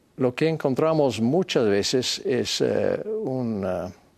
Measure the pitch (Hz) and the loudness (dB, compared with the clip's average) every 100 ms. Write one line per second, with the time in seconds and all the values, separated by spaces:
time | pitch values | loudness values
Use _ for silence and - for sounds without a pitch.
0 | _ - 127 - 156 156 143 127 156 156 | _ -2 -2 0 -2 0 0 2 2 4
1 | 139 107 117 170 - 151 107 101 95 127 | 2 2 0 0 2 2 4 2 2 0
2 | 120 - 196 123 107 - 127 107 101 - | 0 -4 -2 -2 -2 0 0 2 0 -2
3 | 214 214 180 131 120 104 95 90 92 - | -4 -6 -4 -4 -2 -2 -2 -4 -6 -12
4 | _ | _